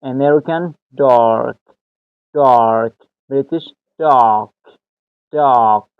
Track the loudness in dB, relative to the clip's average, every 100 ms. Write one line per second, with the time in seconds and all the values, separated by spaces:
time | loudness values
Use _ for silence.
0 | -10 -4 0 0 -2 -8 -8 -14 _ _
1 | 0 2 2 0 -4 -10 _ _ _ _
2 | _ _ _ -2 2 2 2 0 -4 -8
3 | _ _ _ -6 -4 -6 -10 _ _ _
4 | 0 2 2 0 -4 _ _ _ _ _
5 | _ _ _ -2 0 2 2 0 -4 _